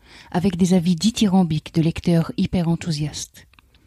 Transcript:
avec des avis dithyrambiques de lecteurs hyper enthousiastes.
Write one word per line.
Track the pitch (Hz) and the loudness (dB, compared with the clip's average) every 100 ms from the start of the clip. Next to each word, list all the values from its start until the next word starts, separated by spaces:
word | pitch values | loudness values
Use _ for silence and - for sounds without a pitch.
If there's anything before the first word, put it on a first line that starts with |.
| _ - - | _ -20 -8
avec | - 185 175 | -2 -2 0
des | 180 | 2
avis | 185 170 170 | 2 2 0
dithyrambiques | 208 - 220 190 175 156 - | 0 0 2 2 2 -2 -2
de | 165 | -2
lecteurs | 160 - - 170 - - | 0 0 0 0 0 -4
hyper | 190 190 165 | -2 -2 0
enthousiastes. | 165 175 151 151 - - - - _ _ _ | -2 -4 -4 -6 -8 -14 -18 -20 _ _ _